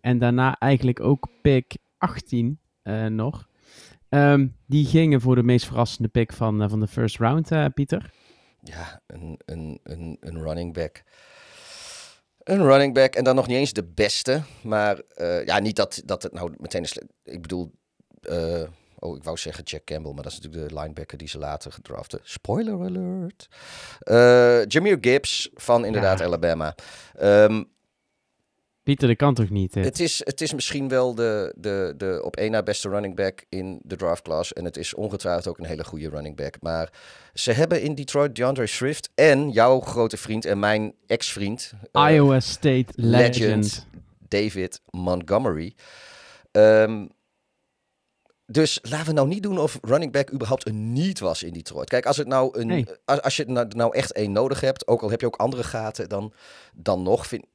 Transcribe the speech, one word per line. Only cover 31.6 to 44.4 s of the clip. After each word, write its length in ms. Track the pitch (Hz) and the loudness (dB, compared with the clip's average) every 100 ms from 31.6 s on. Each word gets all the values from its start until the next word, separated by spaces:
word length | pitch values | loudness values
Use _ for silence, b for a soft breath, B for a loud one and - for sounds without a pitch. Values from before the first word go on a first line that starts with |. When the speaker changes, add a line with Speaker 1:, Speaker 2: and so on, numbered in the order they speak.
| 104 98 92 71 | -6 -4 -4 -4
Speaker 2:
de 240 | 95 90 | -4 -4
op 120 | - - | -6 -4
één 140 | 107 | -2
na 120 | 110 | -2
beste 260 | 104 104 101 | -2 -4 -4
running 260 | 101 101 92 | -4 -4 -2
back 280 | 98 95 _ | -4 -4 _
in 320 | 95 92 92 | -10 -8 -10
de 120 | - 87 | -12 -6
draft 260 | 90 87 | -2 -4
class. 300 | - 80 87 | -4 -6 -6
En 120 | - | -6
het 120 | 87 - | -10 -8
is 180 | - | -10
ongetwijfeld 520 | - 107 98 90 87 92 | -8 -8 -6 -4 -4 -4
ook 120 | 82 | -10
een 60 | |
hele 200 | 82 78 | -10 -10
goede 240 | 80 80 78 | -10 -10 -10
running 280 | 76 76 73 | -10 -12 -10
back. 200 | 69 - | -10 -8
Maar 320 | 80 82 82 B B B B | -6 -4 -6 B B B B
ze 180 | - - | -8 -2
hebben 300 | 117 160 165 | 0 2 0
in 120 | 131 | -2
Detroit 400 | 143 139 143 147 113 | -6 -4 -2 -2 0
DeAndre 300 | 123 135 117 | -2 -2 -4
Swift 440 | - 131 151 - | -2 -4 -4 -8
en 360 | - 156 139 147 | 4 6 6 2
jouw 300 | 113 117 131 | 4 6 6
grote 360 | - 117 113 110 | 2 0 0 -2
vriend 280 | - 110 | -6 -6
en 140 | 110 101 | -2 0
mijn 360 | 104 107 107 - _ | 2 2 -2 -8 _
ex-vriend, 640 | 117 - - 101 117 - 104 95 | -2 -2 -6 -6 -6 -12 -18 -4
eh, 200 | - 147 | 2 6
Speaker 1:
Iowa 260 | 156 143 131 | 8 6 4
State 440 | - - 151 131 127 | 0 -2 2 2 0
legend. 440 | - 117 120 120 123 | 0 2 6 6 4
Speaker 2:
legend 480 | 110 107 104 - - - - _ - | 2 2 0 -4 -14 -20 -20 _ -4
David 520 | 101 | -2